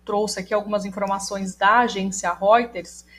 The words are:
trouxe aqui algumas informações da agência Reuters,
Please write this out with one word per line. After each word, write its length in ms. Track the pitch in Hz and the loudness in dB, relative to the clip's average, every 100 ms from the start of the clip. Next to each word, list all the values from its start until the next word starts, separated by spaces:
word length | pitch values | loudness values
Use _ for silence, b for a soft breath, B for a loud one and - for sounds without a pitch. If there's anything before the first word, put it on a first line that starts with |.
trouxe 340 | - 208 208 202 | -4 -2 -2 -4
aqui 140 | 190 | -2
algumas 320 | 208 208 208 | -2 0 -4
informações 720 | 196 196 196 196 196 196 190 - | -4 -4 -4 -4 -4 -6 -6 0
da 220 | 196 226 | 4 4
agência 520 | 233 196 190 185 180 | 4 0 -4 -4 -4
Reuters, 760 | 175 196 233 233 180 170 - - | 0 4 4 4 -6 -12 -16 -20